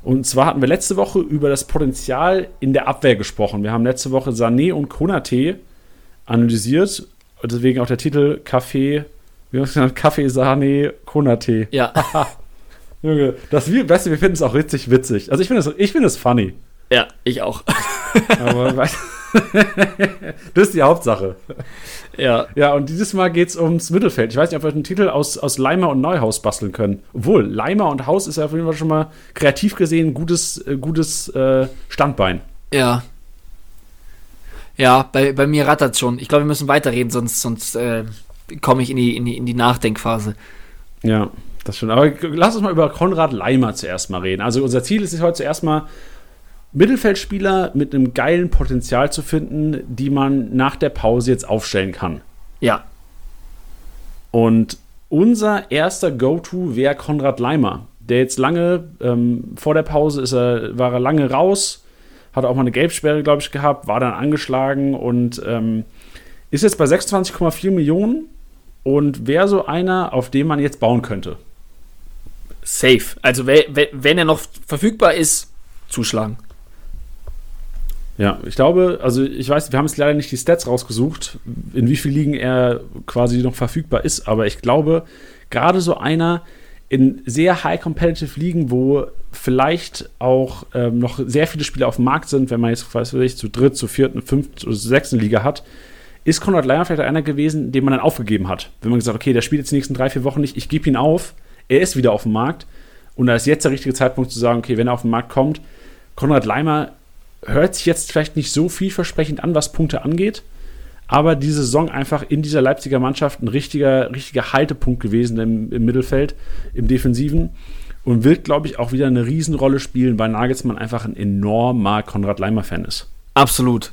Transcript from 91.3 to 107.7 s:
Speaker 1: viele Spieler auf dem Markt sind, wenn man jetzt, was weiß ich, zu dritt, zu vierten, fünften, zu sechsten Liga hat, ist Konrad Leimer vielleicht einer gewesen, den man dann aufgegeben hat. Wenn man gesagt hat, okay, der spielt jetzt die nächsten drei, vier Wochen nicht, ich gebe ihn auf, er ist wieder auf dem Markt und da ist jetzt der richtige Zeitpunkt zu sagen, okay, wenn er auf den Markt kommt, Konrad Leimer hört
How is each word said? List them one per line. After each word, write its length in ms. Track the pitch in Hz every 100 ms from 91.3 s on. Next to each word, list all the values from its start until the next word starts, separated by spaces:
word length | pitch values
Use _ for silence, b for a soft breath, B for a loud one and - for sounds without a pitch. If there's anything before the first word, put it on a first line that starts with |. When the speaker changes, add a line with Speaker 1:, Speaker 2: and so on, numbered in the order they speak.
| 135 156
Speaker 1:
viele 180 | 156
Spieler 240 | 147 - 123
auf 80 | -
dem 80 |
Markt 240 | 123 151 -
sind, 220 | 139 131
wenn 100 | 117
man 100 | 117
jetzt, 220 | 120 -
was 200 | 120 117
weiß 60 | 131
ich, 160 | 127 -
zu 100 | 107
dritt, 280 | 120 135 -
zu 100 | 110
vierten, 340 | - 131 131
fünften, 360 | - 135 139 -
zu 160 | -
sechsten 460 | 107 113 135 - 123
Liga 240 | 104 110
hat, 200 | 127 - B B B B B B
ist 180 | - 165
Konrad 240 | - 180 135
Leimer 180 | 143
vielleicht 160 | 175 156
einer 220 | 131 156
gewesen, 500 | 151 143 151 151 127
den 120 | 131
man 80 | 135
dann 80 | 131
aufgegeben 480 | 107 - 107 107 95
hat. 200 | 90 - -
Wenn 80 | 113
man 80 | 120
gesagt 160 | 117
hat, 80 | 110
okay, 100 | -
der 80 | 120
spielt 200 | - 151
jetzt 100 | 131
die 60 | 143
nächsten 180 | 135
drei, 160 | 123 131
vier 140 | 139
Wochen 180 | 131 139
nicht, 160 | 143 -
ich 100 | -
gebe 220 | 156 165
ihn 60 | 127
auf, 360 | 147 170 - - b b b
er 120 | 135
ist 160 | 180 135
wieder 160 | 120
auf 120 | 107
dem 80 | 113
Markt 340 | 107 127 165 - b b b b -
und 120 | 123
da 60 | 117
ist 100 | 123
jetzt 180 | 147
der 60 | -
richtige 240 | 131 135
Zeitpunkt 360 | 127 131 - 123
zu 80 | 113
sagen, 200 | 120 120
okay, 180 | 113 113
wenn 120 | 120
er 40 |
auf 100 | 120
den 80 | 120
Markt 200 | 113 120
kommt, 320 | - 139 151 b b b b b -
Konrad 280 | 139 143
Leimer 460 | 107 113 156 151 143 - _ - - - -
hört 280 | 127 185